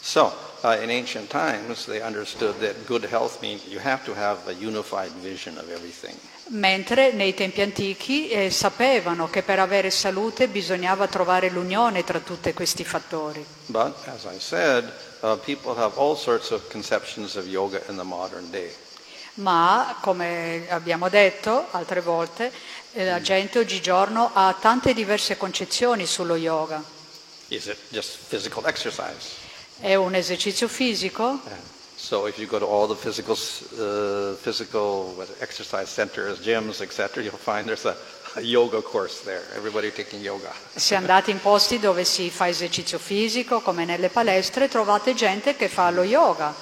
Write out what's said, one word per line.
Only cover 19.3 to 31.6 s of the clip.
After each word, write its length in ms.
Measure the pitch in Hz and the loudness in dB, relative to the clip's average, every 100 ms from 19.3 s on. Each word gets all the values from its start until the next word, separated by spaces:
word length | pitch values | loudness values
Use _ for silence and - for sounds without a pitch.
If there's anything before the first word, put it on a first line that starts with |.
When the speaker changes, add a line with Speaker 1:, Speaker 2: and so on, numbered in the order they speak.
| - | -6
Speaker 2:
Ma, 640 | 196 170 170 214 262 240 | 2 4 6 4 2 -2
come 640 | - 180 175 170 165 165 170 | -2 0 0 -2 -4 -6 -4
abbiamo 400 | 175 165 170 180 | -4 -2 0 4
detto 560 | 202 196 185 - 240 339 | 8 8 6 0 0 0
altre 300 | 185 165 180 | -4 -2 -2
volte, 500 | 170 165 165 - 240 - - - - | 0 0 0 -2 -6 -6 -16 -16 -12
eh, 120 | 226 185 | -2 0
la 120 | 175 | 0
Speaker 1:
Mm. 60 | |
Speaker 2:
gente 340 | 170 190 196 240 | 2 2 4 2
oggigiorno 680 | 214 190 170 185 202 220 233 | 2 0 2 4 4 4 2
ha 240 | - 190 185 | 6 4 6
tante 340 | 220 247 269 | 4 6 4
diverse 440 | 226 202 208 - 202 | 2 2 2 0 -2
concezioni 680 | 190 180 185 - 240 226 170 | -4 -4 -4 0 2 2 0
sullo 300 | - 170 170 | -2 0 0
yoga. 460 | 165 160 156 156 156 - - - - - - | 2 0 0 -6 -10 -18 -20 -20 -20 -20 -10
Speaker 1:
Is 180 | 107 101 | -8 -6
it 120 | 101 - | -10 -8
just 280 | 110 - - - | -8 -8 -12 -6
physical 340 | 113 104 - 151 | -6 -4 -4 -2
exercise? 680 | - 120 - 87 - - - - - - - | -2 -4 -6 -8 -8 -12 -14 -16 -18 -20 -8
Speaker 2:
È 160 | 208 196 | 2 4
un 180 | 185 | 4
esercizio 540 | 185 170 175 208 196 226 | 0 -2 -2 -2 0 -2
fisico? 720 | - 262 196 180 - 233 269 | 0 0 0 -4 -2 -2 -2
Speaker 1:
Yeah. 300 | - 98 | -8 -16